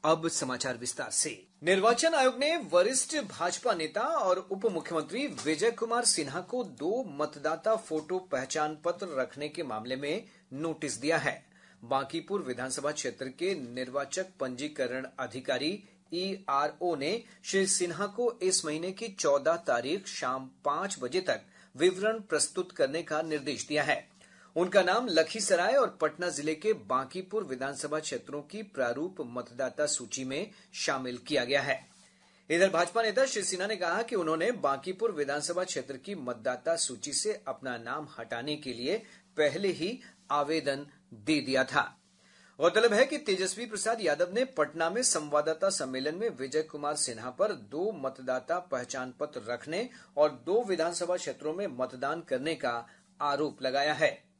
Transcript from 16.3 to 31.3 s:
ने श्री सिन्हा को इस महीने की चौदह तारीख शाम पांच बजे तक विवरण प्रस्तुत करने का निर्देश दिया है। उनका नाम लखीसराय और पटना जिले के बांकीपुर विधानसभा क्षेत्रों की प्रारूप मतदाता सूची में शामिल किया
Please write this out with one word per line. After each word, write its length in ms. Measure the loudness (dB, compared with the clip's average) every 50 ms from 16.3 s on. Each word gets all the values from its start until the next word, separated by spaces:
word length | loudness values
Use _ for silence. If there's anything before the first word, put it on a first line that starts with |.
| -6 -6 -4 0 2 2 2 0 -2 -2 -2 -2 -2
ने 280 | 0 0 -2 -2 -4 -6 -12 -20 -14 -8
श्री 240 | 0 2 2 4
सिन्हा 400 | 4 2 2 2 -2 -2 -4 -4
को 320 | -4 -2 0 0 0 0 0
इस 240 | 0 2 2 2 0
महीने 260 | -2 -4 -2 -4 -6
की 160 | -6 -6 -10
चौदह 480 | -10 -6 0 2 4 4 4 4 2 0
तारीख 520 | 2 0 0 0 0 0 -2 -4 -4 -6
शाम 380 | -8 -8 -4 -4 -2 -2 -4 -6 -10 -16 _ -2
पांच 320 | -2 -2 0 -2 -4 -4 -6
बजे 200 | -6 -2 -2 -2
तक 200 | 2 2 0 0 0 -14 -20 -20 -20 _ _
विवरण 440 | 4 4 4 6 6 2 2 2 0
प्रस्तुत 520 | -2 0 2 2 2 0 0 -4 -4 -4
करने 320 | 2 2 2 2 2 -4 -2
का 180 | -2 -2 -2
निर्देश 460 | 0 0 -2 -2 -2 -2 -4 -4 -4
दिया 160 | -2 0 0 2
है। 300 | 2 0 0 -2 _ _ _ -20 -20 -20 -20 -20 -6 _
उनका 260 | 0 0 6 6 6
नाम 260 | 6 8 4 2 2 4
लखीसराय 640 | 4 4 4 4 0 -4 2 4 4 4 4 4 6
और 240 | 4 4 4 2 0
पटना 280 | 0 0 0 -2 -4 -4
जिले 260 | -2 -2 -2 -2 -2
के 180 | 0 0 0 0
बांकीपुर 680 | 0 0 0 0 0 0 -2 -8 -10 -10 -4 -4 -4 -4
विधानसभा 560 | -4 -6 -4 -4 -6 -6 -6 -4 -2 -2 -2
क्षेत्रों 420 | -2 -4 -6 -6 -6 -6 -8 -10
की 220 | -8 -10 -12 -12 -12
प्रारूप 520 | -10 -2 0 0 0 0 -2 -4 -6 -6 -8
मतदाता 640 | -10 -6 -6 -8 -8 -8 -6 -4 -4 -4 0 0 0
सूची 400 | 0 0 -2 -4 -6 -6 -6 -4
में 260 | -4 -4 -4 -6 -8 -10 -20 -20 _ -8
शामिल 440 | -4 -2 0 0 0 -2 -6 -8
किया 280 | -8 -4 0